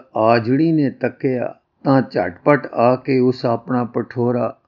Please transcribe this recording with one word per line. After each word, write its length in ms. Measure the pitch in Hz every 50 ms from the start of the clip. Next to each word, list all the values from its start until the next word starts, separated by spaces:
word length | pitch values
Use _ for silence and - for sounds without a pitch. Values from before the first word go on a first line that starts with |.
| - _ -
ਆਜੜੀ 560 | 113 110 113 117 120 110 113 131 139 165 165
ਨੇ 180 | 160 156 147 127
ਤੱਕਿਆ 640 | 123 - - 117 - - - 135 127 123 117 - - - _ _ _ _ -
ਤਾਂ 180 | - 135 135 117 104
ਝਟਪਟ 560 | - 131 90 90 87 - _ - 147 143 -
ਆ 300 | - - - 117 120 127
ਕੇ 220 | 127 - - 135 127
ਉਸ 280 | 123 127 123 - -
ਆਪਣਾ 380 | 127 117 117 - - 127 123 123
ਪਠੋਰਾ 760 | 113 - 123 117 - - 127 120 120 123 120 117 110 - - _